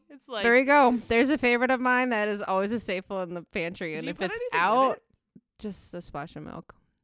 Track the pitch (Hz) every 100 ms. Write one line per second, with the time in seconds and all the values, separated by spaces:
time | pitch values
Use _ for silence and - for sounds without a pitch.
0 | _ 285 - 226 226 240 262 294 254 240
1 | - 233 262 302 240 240 247 254 254 247
2 | 254 220 208 208 196 190 202 233 - 185
3 | - 196 175 175 156 208 170 196 175 156
4 | 160 180 196 453 494 165 180 240 262 -
5 | _ _ _ - _ _ 214 185 - 175
6 | - 147 165 156 151 156 - _ _ _